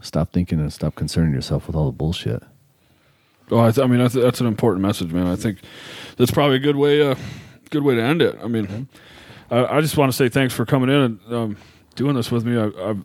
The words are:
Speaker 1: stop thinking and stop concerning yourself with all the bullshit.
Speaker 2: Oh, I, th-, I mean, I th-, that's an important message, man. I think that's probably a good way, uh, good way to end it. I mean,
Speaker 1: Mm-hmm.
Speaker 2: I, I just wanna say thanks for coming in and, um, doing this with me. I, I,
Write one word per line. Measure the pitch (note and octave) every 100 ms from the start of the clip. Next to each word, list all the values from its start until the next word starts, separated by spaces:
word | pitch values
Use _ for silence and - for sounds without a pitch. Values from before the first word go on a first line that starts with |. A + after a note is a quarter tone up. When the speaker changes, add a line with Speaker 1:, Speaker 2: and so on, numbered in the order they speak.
Speaker 1:
stop | - D#2 D#2+
thinking | F2+ F2 D#2+
and | D2+
stop | - D2+
concerning | - D2+ D#2+ E2
yourself | C2 - D2 -
with | D#2+
all | C#2+
the | C2
bullshit. | D#2 F2 - A#1 - _ _ _ _ _ _ _ _ _ -
Speaker 2:
Oh, | A2+
I, | A#2
th-, | A#2
I | C3
mean, | B2
I | B2
th-, | B2
that's | B2 -
an | A#2+
important | G#2 A#2+ F#2
message, | F#2+ G2 F2
man. | F2 F2+
I | F2
think | A2+ F#2 - - - - - -
that's | B2
probably | D#3+ C#3+ C3
a |
good | C#3+ C#3
way, | C#3+ D3
uh, | C#3+ B2+ - - - - -
good | D3+
way | C#3+ A#2
to |
end | A#2 E3+
it. | G#2+ A1
I | A2
mean, | A2+ G#2
Speaker 1:
Mm-hmm. | G#2+ C3+ - - - - - -
Speaker 2:
I, | A#2+ B2+ C#3
I |
just | D#3 D3+
wanna | C3+
say | A#2+ B2+
thanks | C#3 B2+
for | -
coming | A2+ C3+ B2+
in | C#3+ B2 G#2 A2+
and, |
um, | A#2 A2+ G2+ - _ _ -
doing | C#3
this | C3 A2
with | A#2+ A#2
me. | A#2+
I, | G#2+
I, | F#2 G2 G2+